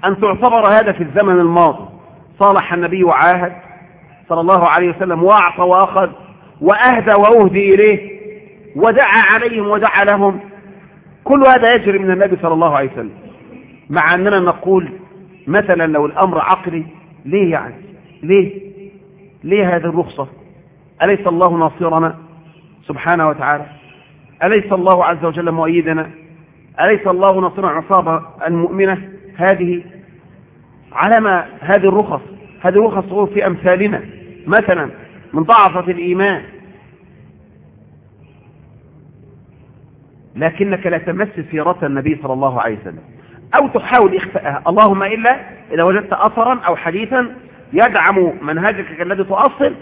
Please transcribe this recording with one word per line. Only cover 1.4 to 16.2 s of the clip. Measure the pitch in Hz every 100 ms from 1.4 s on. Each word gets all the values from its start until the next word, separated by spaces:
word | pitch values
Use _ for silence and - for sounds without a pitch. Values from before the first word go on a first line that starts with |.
| 170 170 170 - - - - - - -
صالح | 202 196 -
النبي | 175 175 185
وعاهد | 180 156 165 180 180 - - - - - - - _
صلى | 165
الله | 170 190 170
عليه | 156 180
وسلم | 165 190 165
وأعطى | 180 208 175 175
وأخذ | 180 185 - 185 180 - - - - -
وأهدى | 156 208 247 240 196
وأهدي | 202 208 233 196 190 202
إليه | 196 214 208 - - - - - - - 139
ودعا | 220 220 247 214 196
عليهم | 220 233 226 202
ودعا | 208 214 190 202
لهم، | 202 196 185 - - - - - - - -
كل | - 277 269
هذا | 254 226
يجري | 240 202 196
من | 190
النبي | 185 196 180
صلى | 170
الله | 165 165 143
عليه | 135
وسلم، | 123 110 92 - - - - - - _
مع | 151 156 175
أننا | 196 202
نقول | 180 165 180 190 160 - - - - - -
مثلا | 190 208 202 165
لو | 151 147
الأمر | 147